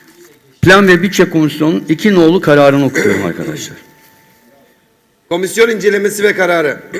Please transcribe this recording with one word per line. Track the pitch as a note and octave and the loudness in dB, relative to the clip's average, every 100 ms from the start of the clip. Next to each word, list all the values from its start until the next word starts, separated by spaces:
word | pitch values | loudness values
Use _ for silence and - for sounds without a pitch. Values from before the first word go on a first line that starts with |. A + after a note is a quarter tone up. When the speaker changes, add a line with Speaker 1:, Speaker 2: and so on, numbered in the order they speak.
| _ _ - _ _ - | _ _ -20 _ _ -2
Speaker 1:
Plan | D#3+ G3 G3 | 2 4 4
ve | F3 | 2
Bütçe | F#3+ - F3+ | 0 -2 0
Komisyonu'nun | E3 D3+ D3+ D3+ F#3+ - | 0 -2 -2 -2 -2 -4
iki | D#3+ G#3+ F#3 | -2 0 4
nolu | D#3+ F#3 | 4 2
kararını | D#3+ D3 C#3+ C#3 C3+ | 2 4 4 2 0
okuyorum | - G#2+ G2 F#2 | -2 -2 -2 -6
arkadaşlar. | E2 D2+ D2 - - _ _ _ _ _ _ _ _ _ _ _ _ _ _ - | -8 -10 -10 -14 -20 _ _ _ _ _ _ _ _ _ _ _ _ _ _ -8
Speaker 2:
Komisyon | E3+ F#3 A3 A#3 | -6 -4 0 0
incelemesi | G#3+ G3+ G3 G3+ G3+ | 0 -2 0 -4 -2
ve | G#3 F#3+ | -2 0
kararı. | F3+ E3+ D3+ A#2+ - | 0 0 -2 -6 -12